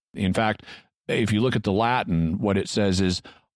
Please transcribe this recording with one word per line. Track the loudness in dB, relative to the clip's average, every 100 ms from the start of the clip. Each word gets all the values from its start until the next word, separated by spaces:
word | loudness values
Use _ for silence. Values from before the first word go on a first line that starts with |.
| _
In | -4 -2
fact, | 0 0 -2 -8 -20 -20 _ -6
if | -2 0
you | 0
look | 0 0
at |
the | 0
Latin, | 0 2 0 0 0 0 0
what | 0 0
it | 0
says | 0 2 2
is | 2 -2 -8 -20 _